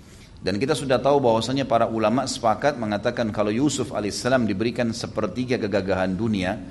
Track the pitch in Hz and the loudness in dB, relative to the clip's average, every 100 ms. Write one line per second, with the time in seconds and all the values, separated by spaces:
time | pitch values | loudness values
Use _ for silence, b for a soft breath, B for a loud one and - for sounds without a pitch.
0 | B B B B 92 98 135 156 135 123 | B B B B -4 -2 0 -2 0 2
1 | 135 143 127 113 113 135 127 117 113 113 | 4 4 4 2 0 -2 0 2 2 2
2 | 107 120 127 - 113 107 143 139 107 104 | 2 2 -2 0 0 2 0 0 -2 -2
3 | 120 117 110 110 107 110 147 131 117 104 | -2 -2 -2 0 0 2 0 0 -4 -2
4 | 104 - 123 131 107 98 117 120 117 107 | -4 -2 0 2 2 0 -2 0 -2 -2
5 | 104 - 104 101 127 117 104 101 92 92 | -6 -4 -4 -4 -2 -2 0 0 0 0
6 | 95 92 113 104 90 110 B | 0 0 0 0 0 -4 B